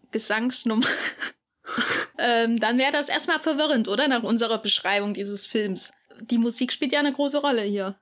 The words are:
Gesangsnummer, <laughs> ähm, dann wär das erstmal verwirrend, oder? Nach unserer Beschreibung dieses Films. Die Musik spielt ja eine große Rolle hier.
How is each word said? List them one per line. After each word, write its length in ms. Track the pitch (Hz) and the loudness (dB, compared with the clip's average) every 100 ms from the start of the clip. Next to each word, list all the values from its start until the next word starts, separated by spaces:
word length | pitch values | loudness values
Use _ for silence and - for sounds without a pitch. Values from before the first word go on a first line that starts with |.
| - | -8
Gesangsnummer, 760 | 220 - 214 247 - 233 220 - | -6 -2 -2 -2 -2 0 2 2
<laughs> 1300 | - - - - - _ _ - - - - - - | 0 -4 -6 -10 -12 _ _ -8 -4 -2 -2 -4 -2
ähm, 420 | 240 233 233 233 | 0 2 2 2
dann 180 | 220 247 | 2 2
wär 140 | 269 | 2
das 180 | 294 - | 2 0
erstmal 300 | - - 311 | -2 0 0
verwirrend, 480 | 320 285 302 254 220 | 0 0 2 2 2
oder? 200 | 208 294 | 2 2
Nach 160 | 233 | 2
unserer 360 | 220 226 226 220 | 0 0 0 0
Beschreibung 540 | 214 - 185 202 202 | 0 -2 0 0 0
dieses 320 | 190 202 202 - | -4 -6 -6 -2
Films. 460 | 226 208 180 - - _ - | -2 0 -2 -6 -10 _ -14
Die 160 | - 233 | -2 2
Musik 340 | 233 - 247 | 2 0 -4
spielt 220 | - 285 | -2 0
ja 60 | 294 | 2
eine 140 | 294 | 2
große 240 | 269 285 294 | 2 0 2
Rolle 220 | 285 233 | 2 0
hier. 320 | 208 202 190 196 | 0 -2 -4 -8